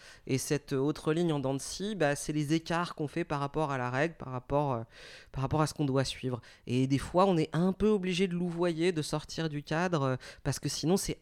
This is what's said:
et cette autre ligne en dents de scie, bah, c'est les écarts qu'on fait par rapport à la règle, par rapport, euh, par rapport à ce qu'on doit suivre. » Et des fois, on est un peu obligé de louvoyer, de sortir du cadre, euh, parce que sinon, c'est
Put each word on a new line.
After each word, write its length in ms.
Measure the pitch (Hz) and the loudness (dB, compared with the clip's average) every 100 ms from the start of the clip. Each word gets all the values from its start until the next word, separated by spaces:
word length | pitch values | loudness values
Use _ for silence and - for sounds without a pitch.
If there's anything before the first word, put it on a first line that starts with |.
| - - - | -20 -14 -4
et 100 | 135 | -2
cette 380 | - 143 - | 0 -2 0
autre 400 | 135 139 151 - | 0 0 0 0
ligne 180 | 156 175 | 2 2
en 80 | 147 | 2
dents 140 | 131 | 0
de 40 | 135 | -2
scie, 360 | - - 196 | -4 -6 -6
bah, 200 | 208 147 | 0 2
c'est 200 | 143 - | 2 -2
les 180 | 151 143 | -2 0
écarts 420 | 160 160 170 170 | 0 0 -2 -2
qu'on 140 | - 151 | -4 -4
fait 160 | - | -4
par 160 | 175 143 | -4 -2
rapport 300 | 143 151 151 | -2 -2 -2
à 80 | 135 | -2
la 100 | 123 | -2
règle, 280 | 127 165 165 | 0 -2 -2
par 120 | 135 | -10
rapport, 440 | 127 - 139 147 | -10 -2 0 2
euh, 80 | 120 113 - - - - | -2 -4 -14 -20 -20 -12
par 80 | - | -4
rapport 220 | 131 151 | 0 2
à 40 | 151 | 2
ce 60 | |
qu'on 140 | - 147 | 2 2
doit 180 | 131 | 2
suivre. » 380 | 131 - 131 123 - - - | 0 -2 -4 -6 -8 -14 -2
Et 200 | 123 131 | 2 4
des 120 | 135 | 2
fois, 260 | - 175 | 2 4
on 140 | 196 170 | 6 4
est 100 | 156 | 2
un 180 | 156 185 | 2 2
peu 160 | 190 208 | 2 2
obligé 400 | 214 185 175 196 | 2 2 0 0
de 60 | |
louvoyer, 580 | 175 175 170 175 160 175 | 0 -2 0 0 2 2
de 80 | 165 | 0
sortir 480 | 147 151 - - 165 | -2 -4 -4 -4 -4
du 140 | 147 | -4
cadre, 400 | 143 156 185 165 | -4 -2 2 2
euh, 140 | 135 127 - - | 2 0 -4 -8
parce 140 | - - | -4 -4
que 100 | 147 | -4
sinon, 300 | - 147 190 | -2 2 2
c'est 180 | - - | 0 0